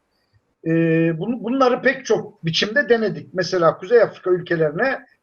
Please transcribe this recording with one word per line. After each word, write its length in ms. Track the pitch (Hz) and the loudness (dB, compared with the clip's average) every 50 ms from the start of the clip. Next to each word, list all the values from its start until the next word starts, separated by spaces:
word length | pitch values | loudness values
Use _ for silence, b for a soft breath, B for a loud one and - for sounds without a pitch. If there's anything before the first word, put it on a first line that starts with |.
| _ _ _ _ _ _ _ _ _ _ _ _ - | _ _ _ _ _ _ _ _ _ _ _ _ -4
Ee, 540 | 165 165 165 165 165 160 165 165 170 165 156 | -2 0 2 2 2 2 2 2 0 0 -2
bunu, 240 | 190 220 254 220 185 | -4 -6 -6 -6 -4
bunları 380 | 226 262 269 262 247 254 - | -4 0 2 2 2 2 2
pek 240 | - 254 262 - - | 0 -2 -2 -2 -2
çok 400 | - 214 180 - - - _ - | -2 -2 -2 -2 -6 -14 _ -6
biçimde 440 | 165 160 - 220 208 220 285 - - | -4 -2 -2 -2 0 0 -2 2 2
denedik. 440 | 233 226 220 196 160 147 135 - - | 2 2 2 -2 -4 -6 -12 -8 -6
Mesela 440 | 185 175 170 190 180 165 156 151 | -6 -4 -2 0 2 2 2 2
Kuzey 240 | - 185 185 240 233 | 0 -2 2 4 4
Afrika 280 | 196 - - - - 185 | 4 2 0 -4 -2 0
ülkelerine 760 | 185 175 180 - 175 160 160 151 147 185 240 262 262 - b b b b | 0 0 0 -4 -2 0 0 -2 0 -2 -2 -2 -2 -6 b b b b